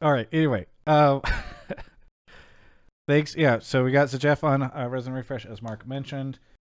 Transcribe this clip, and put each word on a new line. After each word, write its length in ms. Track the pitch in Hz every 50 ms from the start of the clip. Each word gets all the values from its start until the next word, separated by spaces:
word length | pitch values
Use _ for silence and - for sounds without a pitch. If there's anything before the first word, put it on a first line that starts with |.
all 120 | - 151 143
right. 160 | 127 113 - -
Anyway, 340 | 160 160 147 127 98 90 - _ _ _
uh, 340 | - 156 151 147 143 139 135 - - - - - - - - - - 185 - - - _ _ _ _
<laughs> 1000 | _ _ _ _ - - - - - - _ - _ _ _ _ _ _ _ -
thanks. 260 | 143 151 151 147 -
Yeah. 220 | - 160 135 120 110
So 240 | - - - 131 127
we 60 | 131
got 180 | 131 143 147 135
Zajef 360 | 123 131 131 147 147 - -
on, 180 | 156 139 139 139
uh, 240 | 131 - 151 127 120
Resin 240 | 127 131 120 127 131
Refresh, 320 | 131 123 - 139 120 110
as 160 | - 113 98
Mark 260 | 113 113 110 104 -
mentioned. 520 | 123 135 139 135 - 147 139 135 135 131 - _ _ _ _ _